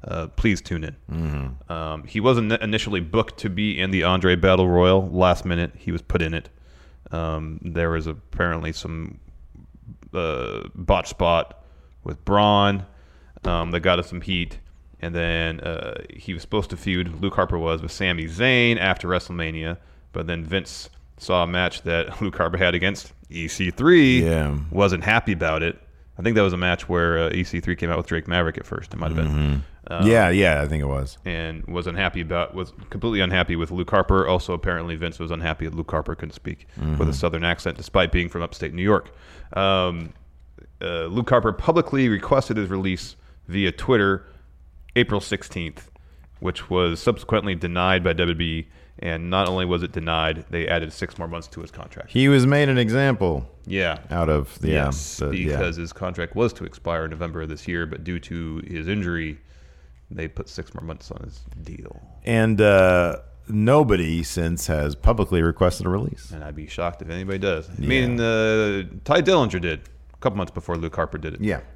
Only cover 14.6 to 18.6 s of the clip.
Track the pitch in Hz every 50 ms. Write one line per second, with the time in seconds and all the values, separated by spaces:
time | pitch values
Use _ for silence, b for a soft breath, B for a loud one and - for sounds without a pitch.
14.6 | - - - - - - - - - 85 85 85 85 85 82 82 82 82 82 80
15.6 | - 82 82 80 - 57 57 - - - - - - - 92 80 - - - 110
16.6 | 95 - - 87 - 101 92 90 90 87 80 78 92 98 - - 95 85 - 85
17.6 | 82 82 82 80 80 80 - - 98 92 87 85 80 80 80 85 117 131 127 123